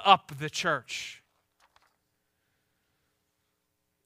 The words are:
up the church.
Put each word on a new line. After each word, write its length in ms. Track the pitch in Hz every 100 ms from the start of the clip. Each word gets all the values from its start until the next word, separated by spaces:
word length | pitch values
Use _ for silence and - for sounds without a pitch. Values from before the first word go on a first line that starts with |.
up 300 | 196 190 - 139
the 100 | 151
church. 720 | - 180 143 - - - - - _ _ _ - - _ _ _ _ _ _ _ _ _ _ _ _ _ _ _ _ _ _ _ _ _ _